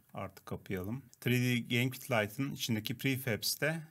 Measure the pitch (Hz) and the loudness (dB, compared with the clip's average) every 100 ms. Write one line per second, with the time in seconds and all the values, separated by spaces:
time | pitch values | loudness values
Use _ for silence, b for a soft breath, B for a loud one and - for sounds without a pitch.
0 | _ - 95 - - 92 - 95 92 131 | _ -10 -10 -10 -10 -10 -4 -4 -4 -6
1 | - - - 123 123 123 165 120 131 - | -10 -2 2 4 4 2 2 2 2 -2
2 | - 117 104 107 139 - - 110 107 127 | 0 2 2 0 -4 -2 0 0 -2 -2
3 | 135 127 131 104 - - 147 165 156 | 0 0 0 0 0 0 0 -2 -8